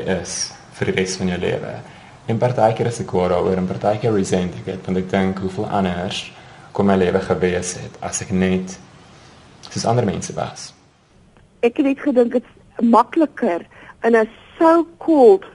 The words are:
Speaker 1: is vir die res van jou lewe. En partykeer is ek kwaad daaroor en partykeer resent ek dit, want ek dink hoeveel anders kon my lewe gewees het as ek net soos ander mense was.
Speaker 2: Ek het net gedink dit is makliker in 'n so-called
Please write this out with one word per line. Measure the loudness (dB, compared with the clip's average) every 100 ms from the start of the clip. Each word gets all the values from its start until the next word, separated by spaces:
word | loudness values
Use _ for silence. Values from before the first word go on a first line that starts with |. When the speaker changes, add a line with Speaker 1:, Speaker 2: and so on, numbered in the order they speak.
| -2 -4
Speaker 1:
is | -4 -8 -8 -10 -20
vir | -8 -4
die | -2
res | -2 -4
van | -4
jou | -2
lewe. | -4 -4 -6 -12 -16 -20 -20 -20 -6
En | -2
partykeer | 0 2 2 2 -4
is | -4
ek | -4
kwaad | 0 2
daaroor | 2 0 0
en | -2
partykeer | -2 -2 0 0
resent | 0 0 0 -2 -6
ek | -10
dit, | -10 -4
want | -4
ek | -2
dink | 0 0 -2
hoeveel | -6 -6 -4
anders | -2 -2 -2 -6 -8 -12 -18 -20 -20 -14
kon | -2 2
my | 4
lewe | 4 2
gewees | 0 0 0 -2 -6
het | -10 -14 -12
as | -10 -8
ek | -4
net | 0 0 0 -4 -14 -20 -20 -20 -20 -20 -20 -20 -20 -12
soos | -6 0
ander | 0 0
mense | -4 -8
was. | -8 -8 -10 -20 -20 _ _ _ _ _ _ _ -2
Speaker 2:
Ek | -2 0
het | -2
net | 0
gedink | 0 2 2
dit | 0
is | -4 -20 -20 -2 4
makliker | 4 4 2 0 0 -2 -2 -6 -20 -20 -4
in | 2 4
'n | 2 -4 -18 2
so-called | 4 4 2 -6 0 6 8 8 2